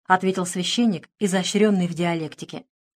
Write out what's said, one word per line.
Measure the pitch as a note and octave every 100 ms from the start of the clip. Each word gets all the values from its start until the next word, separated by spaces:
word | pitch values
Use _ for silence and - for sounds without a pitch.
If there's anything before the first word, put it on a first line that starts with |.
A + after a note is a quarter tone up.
| -
ответил | F#3 F#3+ F#3+ F3
священник, | F#3 F3 - A#3+ E3+ - -
изощренный | G#3 F#3+ F3+ G3+ G#3+ G3+ F3
в |
диалектике. | D#3+ E3+ E3+ D#3 - - D#3+ - _ _